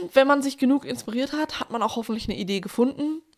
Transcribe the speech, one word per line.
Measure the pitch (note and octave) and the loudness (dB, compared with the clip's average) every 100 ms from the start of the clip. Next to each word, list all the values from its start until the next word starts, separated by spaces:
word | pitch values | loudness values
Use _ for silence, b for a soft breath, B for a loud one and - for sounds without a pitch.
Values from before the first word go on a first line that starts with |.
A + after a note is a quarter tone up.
| F4 | 2
wenn | C4+ C4+ | 4 6
man | C#4+ | 4
sich | C#4 - | 0 0
genug | B3+ C#4 - | 2 2 0
inspiriert | B3 - A3+ C#4 | -8 -6 -4 -4
hat, | D4+ D#4 - | -2 -4 -6
hat | - | -6
man | A#3 | -2
auch | G#3+ A#3 | -2 -2
hoffentlich | A3 A3+ - | -6 -6 -4
eine | D3+ | -6
Idee | F#3 G3 | -2 -4
gefunden. | G3 - B3+ C#4 D4 D#4 - | -2 2 2 2 -4 -6 -10